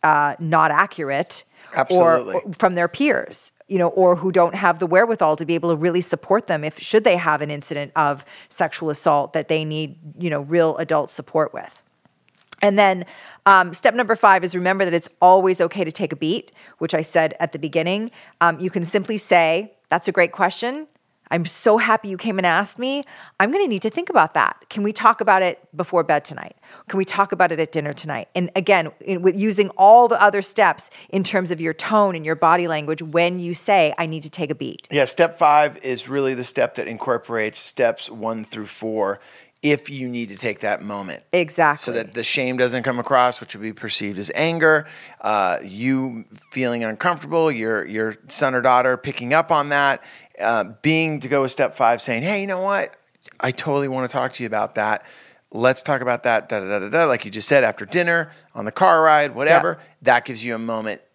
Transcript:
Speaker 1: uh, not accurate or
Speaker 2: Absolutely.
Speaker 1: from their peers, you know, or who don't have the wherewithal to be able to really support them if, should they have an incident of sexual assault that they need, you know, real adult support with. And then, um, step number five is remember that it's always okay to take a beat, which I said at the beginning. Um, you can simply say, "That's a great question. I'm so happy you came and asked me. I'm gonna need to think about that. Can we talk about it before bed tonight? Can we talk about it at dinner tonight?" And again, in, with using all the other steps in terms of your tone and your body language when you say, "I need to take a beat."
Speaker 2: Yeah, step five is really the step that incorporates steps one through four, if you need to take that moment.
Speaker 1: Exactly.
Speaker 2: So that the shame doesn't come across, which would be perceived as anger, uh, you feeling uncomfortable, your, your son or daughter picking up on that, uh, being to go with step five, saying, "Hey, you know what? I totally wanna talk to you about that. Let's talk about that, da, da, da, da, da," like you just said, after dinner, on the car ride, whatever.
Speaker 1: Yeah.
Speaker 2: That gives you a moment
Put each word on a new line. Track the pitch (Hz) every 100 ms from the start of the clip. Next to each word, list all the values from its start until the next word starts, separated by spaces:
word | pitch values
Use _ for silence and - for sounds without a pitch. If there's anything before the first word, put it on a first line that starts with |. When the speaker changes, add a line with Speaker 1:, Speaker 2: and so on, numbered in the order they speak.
Speaker 1:
uh, | 160 151 147 139
not | 165 160 160
accurate | 151 196 - 143 139 180 - - _ - - 131
or | 180 170
Speaker 2:
Absolutely. | 160 123 180 208
Speaker 1:
from | 175 190
their | 175 170
peers, | - 294 - - - - _ _
you | 190
know, | 170
or | 190 185 175
who | 185
don't | 185 170
have | 185 190 165
the | 180
wherewithal | 180 233 226 160 151
to | 165
be |
able | 165 170
to | 160
really | 175 175
support | 180 165 - 202 -
them | 160
if, | 151 -
should | - 214
they | 214 175
have | 170 151
an | 147
incident | 147 - 147 143 165
of | 147 143 - - -
sexual | - 165 - 160
assault | 147 175 147 139
that | 160 151
they | 160
need, | 156 156 151 - 156 -
you | 175
know, | 147
real | 143 170 165 156
adult | 165 156 139
support | - 147 160 151
with. | - - _ _ _ _ _ _ _ _ -
And | 208 202
then, | 202 185 175 - - - -
um, | 190 180
step | 160 262
number | 226 220 226
five | 214 190
is | 175
remember | 180 180 190
that | 190
it's | 165 - _
always | 180 190 190 185
okay | 170 202
to | 165
take | - 170
a | 151
beat, | 160 220 - _ - _
which | 160
I | 160
said | 156 175 160 -
at | 165
the | 147
beginning. | 151 165 165 196 226 - - _
Um, | 170 165
you | 180
can | 185
simply | 165 208 190 214
say, | - 180 165 165 208 _ _
"That's | 170 -
a |
great | 180 175
question. | 175 185 - 233 277 311 _ _ _ _
I'm | 170 165
so | - 233 214
happy | 226 220 208
you | 185
came | 233 196
and |
asked | 185 165 202 -
me. | 254 277 277 - - _
I'm | 202
gonna | 349 381
need | 202
to | 220
think | 269 359
about | 330 156
that. | 156 117 - _
Can | -
we | 202
talk | 214 220 226
about | 220 190
it | 185 - _
before | 151 175 180
bed | 160 147 -
tonight? | 147 - _ _ - _
Can | 196
we | 190
talk | - 196
about | 180 180
it | 160
at | 156
dinner | 160 147
tonight?" | 139 156 131 -
And | 180 180
again, | 190 180 190 156 -
in, | - 185
with | 185
using | 190 214 196 196
all | - 196 226 240
the | 226
other | 208 202
steps | 190 - 190 151 - - -
in | 196
terms | 185 202 180
of | 165
your | 165
tone | 160 - 214 202
and | 170 151
your |
body | 160 160 175 175
language | 156 151 156
when | 160 165 175 180
you | 175
say, | 175 - 196 151 151
"I |
need | 165 160
to | 151
take | - 156
a |
beat." | 156 131 - _
Speaker 2:
Yeah, | 143 131
step | - 165 -
five | 156 147 151 127
is | 131 123 123
really | 139 135
the | 127
step | 123 - 120
that | - 87
incorporates | 113 - 120 - 117 110 -
steps | - - 120 - -
one | 110 110 113
through | 107 110 104
four, | - 110 110 98 101 - - _ _
if | 147 147 -
you | 139 127
need | 120 113
to | 98
take | 120 101
that | 104 101
moment. | 101 101 95 73 _
Speaker 1:
Exactly. | 180 160 - 156 151
Speaker 2:
So | -
that | 117 113
the | 120
shame | 113 - 127 127
doesn't | 123 123
come | 123 123
across, | 117 135 123 123
which | 113
would | 104
be | 110
perceived | 104 110 - 104 98
as | 101
anger, | - 160 165 160 156 151 - - -
uh, | 104 107 95 85
you | 98 98 123 135 131 113 - 107 _
feeling | - 127 120
uncomfortable, | 113 107 175 170 143 165 160
your, | 123 110 110 78
your | 107 110 107 _
son | - 139 127
or |
daughter | 127 127 127 127
picking | - 131 123
up | 156 165
on | 156 143
that, | 143 139 135 - - _ -
uh, | 104 117 98 113
being | 151 160 160 151
to | 127
go | 139
with | 131
step | - 131 -
five, | 120 120
saying, | - 113
"Hey, | 156 208
you | 196
know | 185
what? | 190 196 - _ _ _ _ _
I | 127
totally | 127 - 143 139
wanna | 131 127
talk | 139 127
to | -
you | 117
about | 107 107
that. | - 107 107 - - _ _ _
Let's | 110 123 131
talk | - 139
about | 123 120
that, | 123 113 104
da, | 110
da, | 95
da, | 104
da, | 98
da," | 147
like | 165 120
you | 107
just | 104 -
said, | 143
after | 117 -
dinner, | 101 180 170 170 156 - _
on | 117
the | 107
car | - 185 165
ride, | 160 151 147 117
whatever. | 143 165 175 160
Speaker 1:
Yeah. | - _
Speaker 2:
That | 131 120
gives | - 117
you | 120 113
a |
moment | 113 113 110 101 _